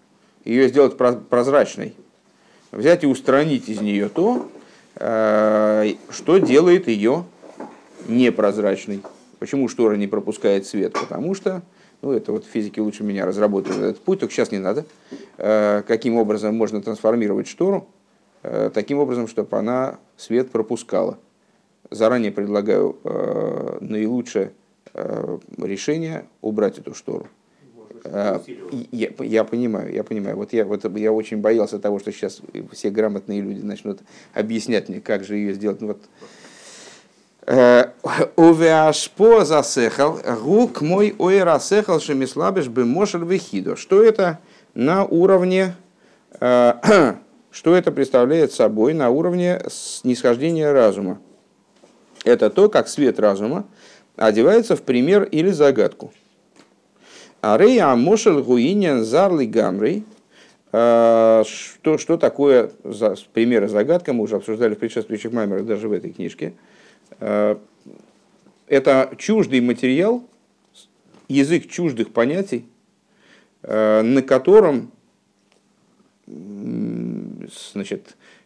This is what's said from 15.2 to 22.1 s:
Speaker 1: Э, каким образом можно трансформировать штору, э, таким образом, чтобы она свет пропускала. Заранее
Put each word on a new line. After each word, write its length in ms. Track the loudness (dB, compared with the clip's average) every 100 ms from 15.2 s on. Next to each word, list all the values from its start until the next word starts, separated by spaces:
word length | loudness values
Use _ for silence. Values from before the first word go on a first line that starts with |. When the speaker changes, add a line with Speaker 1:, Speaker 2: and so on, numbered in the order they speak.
| -20 -8
Speaker 1:
Э, 440 | -2 0 2 0 -2
каким 300 | -2 0 0
образом 380 | 0 -2 -2 -2
можно 260 | -2 -4
трансформировать 640 | -8 -4 -2 0 0 -2 -6
штору, 400 | -4 -2 -2 -6 _ _ _ _ _
э, 260 | -10 -4 -4
таким 260 | -4 -4 -2
образом, 280 | -2 -2 -6
чтобы 300 | -6 -4 -4
она 420 | -2 -2 -4 -8 _ _
свет 340 | -4 -2 -2
пропускала. 680 | -4 -4 -6 -4 -4 -4 -6 _ _ _ _ _ _ -16
Заранее 420 | -2 0